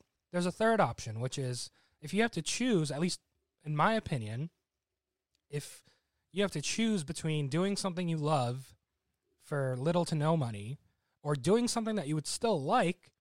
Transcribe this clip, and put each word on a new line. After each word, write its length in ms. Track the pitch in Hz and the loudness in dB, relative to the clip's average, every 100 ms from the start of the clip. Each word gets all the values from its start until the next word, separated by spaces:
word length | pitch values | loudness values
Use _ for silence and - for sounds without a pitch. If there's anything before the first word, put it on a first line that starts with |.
| _ _ _ | _ _ _
there's 140 | 175 175 | -2 0
a 60 | |
third 280 | - 220 220 | 2 4 4
option, 400 | 139 - - 110 | 2 0 -8 -4
which 180 | 127 - | -4 -2
is 320 | 127 123 - - _ _ | -4 -4 -8 -14 _ _
if 120 | 151 | -4
you 80 | 196 | 0
have 80 | 233 | 0
to 100 | 170 | 0
choose, 500 | - - 247 190 147 | -4 0 2 2 2
at 80 | 143 | 0
least 220 | 175 - _ _ _ _ | -2 -2 _ _ _ _
in 120 | 151 151 | -4 2
my 180 | 185 | 4
opinion, 560 | 220 - 139 107 117 165 - _ _ _ _ _ _ _ _ _ | 2 0 -4 -4 -6 -8 -10 _ _ _ _ _ _ _ _ _
if 340 | 147 - - _ _ _ _ _ | -10 -10 -14 _ _ _ _ _
you 100 | 180 | -2
have 100 | 202 | -2
to 100 | 151 | -2
choose 420 | - - 226 208 | -2 0 2 0
between 440 | 143 165 160 151 139 | -2 -4 -2 -2 0
doing 300 | 156 196 196 | 0 0 0
something 320 | 196 175 175 | -2 -2 -2
you 80 | 156 | 0
love 580 | 147 151 120 127 - - _ _ _ _ _ _ | 2 2 0 -4 -10 -20 _ _ _ _ _ _
for 320 | - 147 131 127 | -6 -2 -2 0
little 280 | 151 175 165 | 0 0 0
to 100 | 156 | 2
no 200 | 156 165 | 2 2
money 440 | 117 104 104 143 _ _ _ _ | 0 -4 -8 -10 _ _ _ _
or 120 | 147 147 | -4 0
doing 320 | 135 226 240 | 4 4 4
something 280 | 233 220 214 | 0 -2 -2
that 120 | 143 | -2
you 80 | 156 | -2
would 120 | - | -4
still 340 | - 226 170 | -2 0 0
like 500 | 139 240 175 - _ _ | 2 2 2 0 _ _